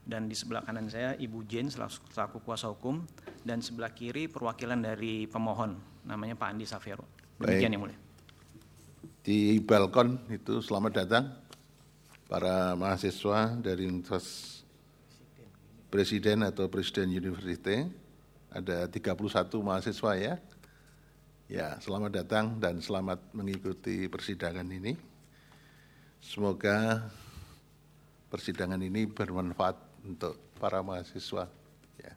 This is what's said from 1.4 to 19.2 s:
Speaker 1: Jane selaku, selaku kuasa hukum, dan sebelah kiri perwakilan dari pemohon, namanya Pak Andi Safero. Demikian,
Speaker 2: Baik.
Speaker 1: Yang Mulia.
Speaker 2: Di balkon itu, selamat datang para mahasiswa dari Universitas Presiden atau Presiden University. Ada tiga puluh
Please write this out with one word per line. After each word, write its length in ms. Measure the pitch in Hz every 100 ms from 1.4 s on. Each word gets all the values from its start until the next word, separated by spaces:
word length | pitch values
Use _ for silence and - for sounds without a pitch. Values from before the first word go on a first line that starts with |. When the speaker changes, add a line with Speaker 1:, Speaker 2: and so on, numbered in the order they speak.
| 107
Speaker 1:
Jane 240 | 117 135
selaku, 300 | 123 110 - -
selaku 260 | - 104 113
kuasa 240 | - 113 117
hukum, 400 | 104 127 151 170 - - - 117
dan 180 | 117
sebelah 300 | 117 117 113 -
kiri 320 | 120 127 160
perwakilan 560 | 165 117 110 120 123
dari 480 | 113 107 113 110 107
pemohon, 480 | 117 113 104 110 92 - -
namanya 320 | - 107 107 117
Pak 140 | 101
Andi 160 | 104 107
Safero. 400 | 107 104 101 - - - -
Demikian, 320 | - 95 113
Speaker 2:
Baik. 0 |
Speaker 1:
Yang 120 | 104 98
Mulia. 120 | - - - - - - - - - - - - -
Speaker 2:
Di 160 | - 104 104 107
balkon 460 | 104 107 95 127 120 127 107
itu, 320 | 107 - 117
selamat 320 | 110 101 107 104 92
datang 340 | 113 135 131 - - - - - - - - -
para 480 | 90 90 92 92 90
mahasiswa 800 | 95 92 98 - 104 104 113 120
dari 240 | 110 90 92
Universitas 720 | 90 87 95 - - - - - - - - - - - - - - - - -
Presiden 560 | 101 95 107 104 107
atau 240 | 104 90 95
Presiden 480 | 95 90 - 95 92
University. 720 | 92 90 95 82 92 107 175 180 - - - - -
Ada 400 | - 92 87 87
tiga 240 | 87 101
puluh 160 | 90